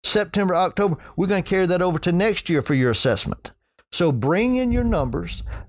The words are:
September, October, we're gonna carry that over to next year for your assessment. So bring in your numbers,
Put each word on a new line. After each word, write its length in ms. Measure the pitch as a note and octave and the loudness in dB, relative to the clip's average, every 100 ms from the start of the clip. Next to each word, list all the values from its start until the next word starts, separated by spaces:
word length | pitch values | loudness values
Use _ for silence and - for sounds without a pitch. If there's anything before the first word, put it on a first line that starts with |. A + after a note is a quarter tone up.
September, 500 | - G#3+ G3 G3+ F#3+ | -2 0 0 0 0
October, 440 | E3+ F#3 - G3+ D#3 - - | 2 0 0 0 -2 -6 -4
we're 100 | F#3+ | 0
gonna 160 | G3 | 0
carry 220 | - F#3+ F3+ | 0 0 2
that 140 | F3+ | 2
over 180 | F3+ D#3 | 2 0
to 120 | F3+ | 0
next 380 | E3+ G#3+ G3 - | 2 2 0 0
year 100 | D#3 | -2
for 140 | - | 2
your 160 | C3+ B2+ | 2 2
assessment. 640 | A2 C3 G#2 - - - - _ _ _ | 2 0 0 -2 -8 -12 -20 _ _ _
So 220 | - E3+ | 0 0
bring 440 | B2 C3 F3 A#3+ B3+ | 2 0 0 2 0
in 140 | B3 | 0
your 140 | A#3+ | 0
numbers, 580 | A#3 E3+ C3 C#3 E3+ - - - | 2 0 0 -4 -6 -10 -10 -12